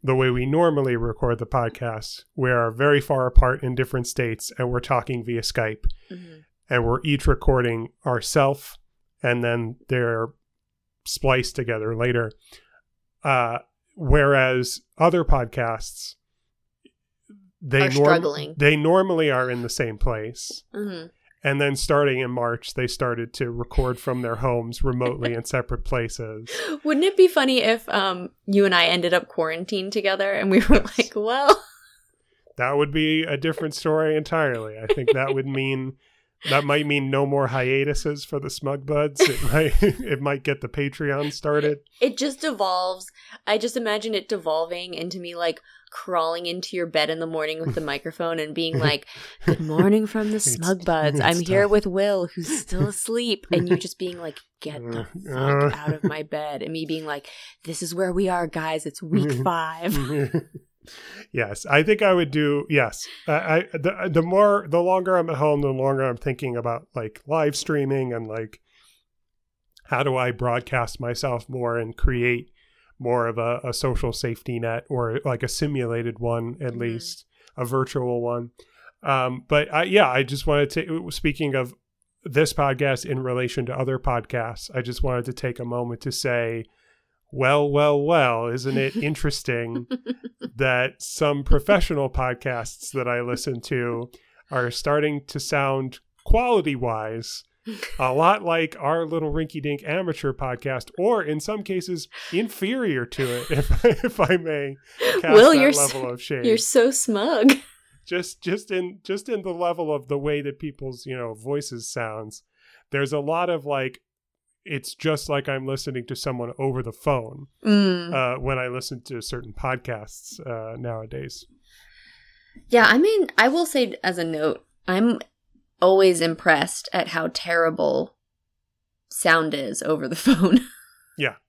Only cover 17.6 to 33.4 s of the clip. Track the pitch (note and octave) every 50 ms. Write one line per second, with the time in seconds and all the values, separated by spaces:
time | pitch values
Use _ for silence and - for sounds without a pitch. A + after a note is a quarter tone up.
17.6 | - C#3 A#2+ C3+ C#3 C3+ C3 C#3+ C#3+ D3 E3+ E3+ F3 D3+ C#3+ - D3 D3 D#3+ D3
18.6 | C#3+ D3 D#3 D3+ D3 D#3+ E3+ F#3+ F#3+ G3 F3+ E3 D#3+ D3 C3+ B2+ B2+ B2+ B2 B2
19.6 | A#2+ A#2 - - C3 A#2 A2 G#2 - C3 A#2 A2 G#2+ A2 A#2+ - - - - -
20.6 | _ _ _ G#3 G#3 G#3 F#3 E3+ D#3+ E3+ _ _ _ _ _ _ _ C#3+ C#3 C#3
21.6 | C#3+ C#3+ C#3 C3 - - D3+ C#3+ D3 C#3+ C3 B2+ C3 B2 B2 B2+ A#2+ A#2 A#2 A#2
22.6 | - - - - B2+ A#2+ - - C#3 B2 A#2+ A#2 A#2 A#2 _ - C3+ A#2+ A#2 A#2
23.6 | A#2+ - - - C3 B2+ B2+ B2 - - B2+ B2+ B2 A#2 A#2 A2 A#2+ C3+ A#2+ A#2+
24.6 | A#2 A#2 A#2+ - - C#3 B2+ B2 B2 B2 B2 C#3+ A#2 A#2 A#2 A#2 A#2 - - C3
25.6 | A#2+ - B2+ A#2+ - - - B2+ A#2 A2+ - - A#2+ A2 A2 G#2+ A2+ - - -
26.6 | - - D#4+ D4 _ D4+ D4+ C4+ E4 F#4+ G4 G4 F#4 F4+ F4 D#4+ C4+ C4 C4 B3+
27.6 | A3 G#3+ A3+ A3+ - - - - F#3+ G3 F#3 F3+ F3+ - _ _ _ - G3 G3
28.6 | G3+ G3 F#3 F3 E3+ E3 E3+ F3+ F3 F3 E3 F3+ - - - - E3 D#3+ D#3+ E3
29.6 | F3+ - A3 G3 F#3 G3 G3+ A3 G3 G3 F#3+ F#3+ G3 G3 G3 - - G3 F#3+ A3
30.6 | G#3+ - C4+ G3+ - A3+ - - - - - G#3+ G#3 A3 A#3+ C4+ C#4+ C#4+ - -
31.6 | - - - - - - - _ _ _ _ _ _ _ _ _ _ _ _ -
32.6 | B2 B2+ C#3+ C#3+ D3 D3 C#3 D#3+ D#3 D#3 D#3 D#3 D#3+ - C#3+ C#3